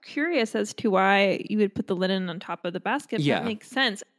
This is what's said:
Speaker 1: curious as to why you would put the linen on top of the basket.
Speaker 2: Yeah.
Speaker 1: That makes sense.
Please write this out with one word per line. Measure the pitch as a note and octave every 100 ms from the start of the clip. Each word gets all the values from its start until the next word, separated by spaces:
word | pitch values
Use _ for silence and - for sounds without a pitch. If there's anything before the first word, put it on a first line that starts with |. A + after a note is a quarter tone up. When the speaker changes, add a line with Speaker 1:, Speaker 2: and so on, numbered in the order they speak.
Speaker 1:
curious | - D4 E4 D#4 A3 A3
as | G#3 -
to | A3
why | F#3 F#3+ G3 G3 - -
you | G#3+
would | G3 -
put | -
the | F3+
linen | F#3 F#3+ F3+
on | E3
top | - F3
of | F3+
the | E3+
basket. | G3 C4+ - A3
Speaker 2:
Yeah. | C#3+ F#2
Speaker 1:
That | A#3
makes | G#3+ -
sense. | C4+ C4 G3+ -